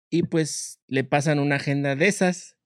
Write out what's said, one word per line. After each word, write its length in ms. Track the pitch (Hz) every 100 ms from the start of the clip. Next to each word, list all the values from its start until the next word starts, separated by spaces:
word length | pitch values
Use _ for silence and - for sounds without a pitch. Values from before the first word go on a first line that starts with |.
| _
y 120 | 165
pues 580 | 170 165 151 - - - _
le 160 | 131
pasan 360 | 131 147 143 147
una 180 | 143 139
agenda 380 | - 143 143 139
de 120 | 190
esas, 500 | 196 180 175 - _